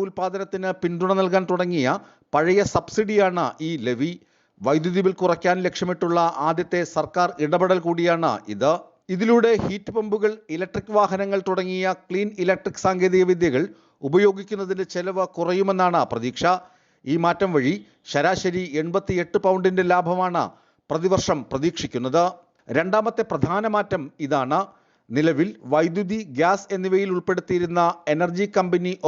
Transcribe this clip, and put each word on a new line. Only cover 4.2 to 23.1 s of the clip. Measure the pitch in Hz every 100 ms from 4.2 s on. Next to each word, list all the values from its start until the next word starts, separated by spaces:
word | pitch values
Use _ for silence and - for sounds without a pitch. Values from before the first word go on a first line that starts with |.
| _ _ _ -
വൈദ്യുതി | 110 156 170 180 190
ബിൽ | 185
കുറയ്ക്കാൻ | 180 170 180 180 180
ലക്ഷ്യമിട്ടുള്ള | - 180 170 175 170 165 135 156
ആദ്യത്തെ | 165 170 175 165 160
സർക്കാർ | 147 180 175 147 151
ഇടപെടൽ | 170 180 185 170
കൂടിയാണ് | 170 170 165 160 107 104
ഇത്. | 101 139 170 - _ -
ഇതിലൂടെ | 185 226 240 226 208
ഹീറ്റ് | - 196 -
പമ്പുകൾ, | 220 214 208 214 214 - 160
ഇലക്ട്രിക് | 185 202 196 208
വാഹനങ്ങൾ | 190 190 196 196 190
തുടങ്ങിയ | 185 185 185 185 185 -
ക്ലീൻ | 185 208 208
ഇലക്ട്രിക് | 180 185 196 -
സാങ്കേതിക | 190 180 185 185 185
വിദ്യകൾ | 175 170 127 196 - _ _ 139
ഉപയോഗിക്കുന്നതിന്റെ | 175 202 196 196 202 190 185 180 180
ചെലവ് | 185 190 180 -
കുറയുമെന്നാണ് | 170 185 196 190 180 170 117
പ്രതീക്ഷ. | 113 123 - 165 180 - _ _ _
ഈ | 127 165
മാറ്റം | 170 175 196 151
വഴി | 127 202 - _ -
ശരാശരി | 143 165 185 185 180 175 147
എൺപത്തിയെട്ട് | 160 190 196 180 170 208
പൗണ്ടിന്റെ | 190 190 185 185 180
ലാഭമാണ് | 180 170 180 185 170 104 - _ _ -
പ്രതിവർഷം | 156 180 185 - 156 110
പ്രതീക്ഷിക്കുന്നത്. | 131 165 - 139 120 127 160 175 180 _ _ -
രണ്ടാമത്തെ | 131 185 214 220